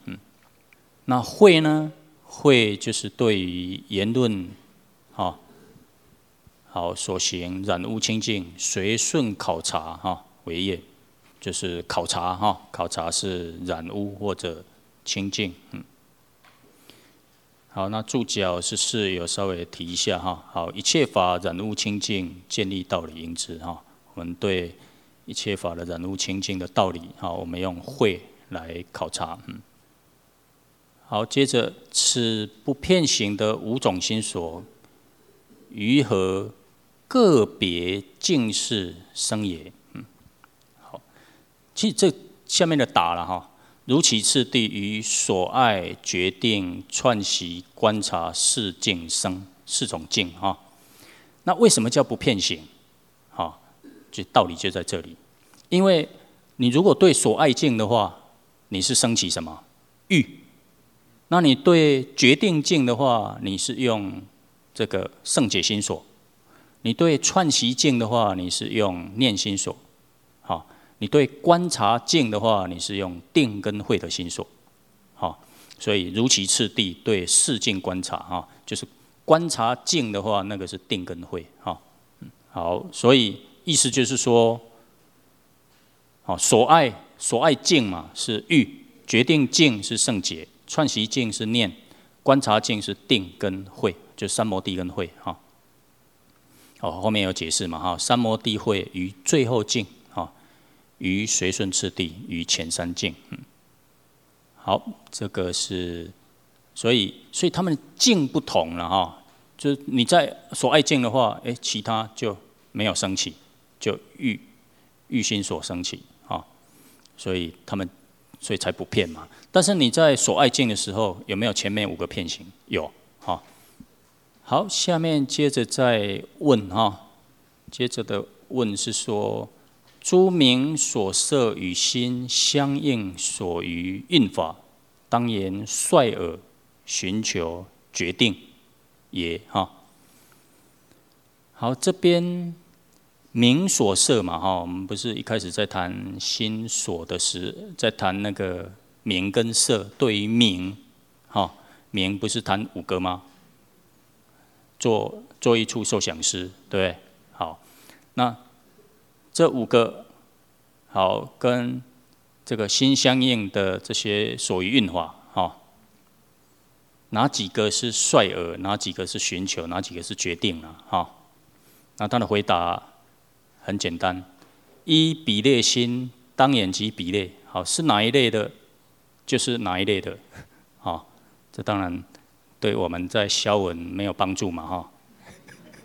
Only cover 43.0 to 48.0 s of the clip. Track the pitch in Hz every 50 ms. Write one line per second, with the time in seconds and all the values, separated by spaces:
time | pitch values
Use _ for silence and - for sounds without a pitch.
43 | 85 85 87 87 85 90 92 85 - - _ _ _ _ _ _ _ 120 127 160
44 | - - 117 107 104 - - 135 117 - - 123 110 104 101 101 101 104 107 107
45 | 113 - - - - - 101 92 90 - 104 127 127 117 104 95 87 90 87 -
46 | - - - 90 90 95 92 - - 113 107 101 92 90 90 92 - - - -
47 | - 127 117 104 98 - - - 90 85 85 87 - _ _ - 113 107 107 107